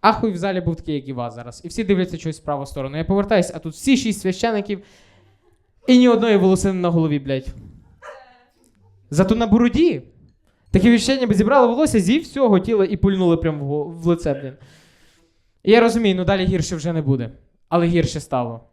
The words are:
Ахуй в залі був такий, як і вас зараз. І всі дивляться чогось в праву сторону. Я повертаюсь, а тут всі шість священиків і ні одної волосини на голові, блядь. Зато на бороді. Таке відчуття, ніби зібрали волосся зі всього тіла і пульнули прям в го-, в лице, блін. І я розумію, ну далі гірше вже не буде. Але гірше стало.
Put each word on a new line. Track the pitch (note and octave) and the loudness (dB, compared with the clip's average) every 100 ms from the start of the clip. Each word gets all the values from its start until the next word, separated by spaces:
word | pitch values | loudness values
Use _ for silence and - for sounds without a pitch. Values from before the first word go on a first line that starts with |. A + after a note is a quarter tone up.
Ахуй | G#3 A3 A3+ | 2 2 -2
в | F3+ | -2
залі | G3 F#3 | -4 -4
був | E3+ D#3+ | -4 -6
такий, | D#3+ D3 | -6 -8
як | B2+ | -6
і | |
вас | B2+ A#2+ A2+ | -10 -10 -12
зараз. | A#2+ - | -18 -16
І | F3 | -14
всі | - | -8
дивляться | G3+ G3 F#3 E3+ | 0 0 0 -6
чогось | D#3+ D3+ | -10 -10
в | |
праву | - C#3+ C#3 | -8 -8 -8
сторону. | - C3+ D3 | -10 -8 -8
Я | |
повертаюсь, | D#3+ G3 G3+ G#3+ F3 E3 | -2 -2 2 0 0 -4
а | |
тут | E3 | -12
всі | D3+ - C4 | -8 0 0
шість | A#3 G3+ | 0 -4
священиків | F#3+ F#3 A#3 G#3+ G3+ G3 G3+ _ _ _ _ _ _ _ _ _ - | -4 -2 -2 -2 -4 -8 -10 _ _ _ _ _ _ _ _ _ 4
і | B3+ | 6
ні | B3 | 6
одної | A#3 A3+ G3+ | 4 4 4
волосини | F#3 F#3 G3 F#3 | 4 2 0 -2
на | F3 | 0
голові, | E3+ D#3+ D3 | 0 0 -2
блядь. | C3+ C3+ C3 - - - _ _ - - - _ _ _ _ _ _ _ _ | -4 -6 -6 -16 -20 -20 _ _ -20 -20 -20 _ _ _ _ _ _ _ _
Зато | D3 F#3+ A3 | 0 2 2
на | A#3 | 2
бороді. | G#3+ A#3+ C4 E4+ D3 - _ _ _ _ _ _ | 2 2 2 0 0 -10 _ _ _ _ _ _
Таке | F#3+ G3+ | 2 4
відчуття, | A#3 - C4+ | 4 2 -2
ніби | A#3+ | 0
зібрали | G3+ G3+ C#4 A#3+ | 0 2 4 4
волосся | A#3+ D#4 A3+ | 2 2 2
зі | F3 C#4 | 2 0
всього | E4 - C4 F#3+ | -2 -2 2 2
тіла | F#3 A3 F#3+ | 2 0 0
і | G3+ | 0
пульнули | G3 F#3+ F3+ E3 | 0 2 2 2
прям | E3 D3+ | 0 -4
в | |
го-, | C#3 D3 | -6 -6
в | D3 E3+ E3 | -6 -6 -2
лице, | E3+ D#3+ | -2 -2
блін. | C#3 C#3 C3+ - _ _ _ _ _ _ _ _ _ | -6 -8 -16 -20 _ _ _ _ _ _ _ _ _
І | - | 4
я | A3 | 4
розумію, | A#3 A#3 A3 F#3 | 4 2 0 0
ну | F3+ | 0
далі | G3 F3+ | 0 0
гірше | F#3 D#3 E3+ | -2 -4 -6
вже | D#3 | -4
не | E3 | -4
буде. | C#3+ C3+ A#2 - _ _ _ | -2 -2 -4 -14 _ _ _
Але | E3+ E3+ | -2 0
гірше | E3+ D#3+ D#3 | 0 0 -4
стало. | - C3 A#2+ A2+ _ | -6 -6 -6 -10 _